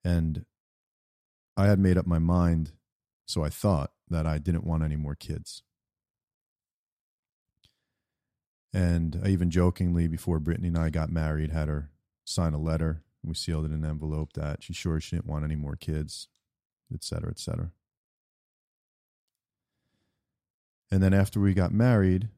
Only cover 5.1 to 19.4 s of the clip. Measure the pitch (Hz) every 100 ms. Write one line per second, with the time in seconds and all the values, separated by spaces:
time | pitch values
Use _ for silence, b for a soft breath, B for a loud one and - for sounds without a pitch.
5.1 | 73 - 76 - - _ _ _ _ _
6.1 | _ _ _ _ _ _ _ _ _ _
7.1 | _ _ _ _ _ _ _ _ _ _
8.1 | _ _ _ _ _ _ 95 87 85 82
9.1 | 82 98 95 87 87 90 - 90 85 82
10.1 | 80 - 80 76 85 85 82 82 80 80
11.1 | 82 78 76 78 78 76 73 73 _ _
12.1 | _ - - 85 76 80 80 80 80 _
13.1 | _ 80 80 - 78 76 78 78 76 78
14.1 | 76 76 - 76 76 - 87 87 78 -
15.1 | 82 - 76 76 76 71 71 - 78 78
16.1 | - - _ _ _ _ _ _ - -
17.1 | - - - - - 85 _ _ _ _
18.1 | _ _ _ _ _ _ _ _ _ _
19.1 | _ _ _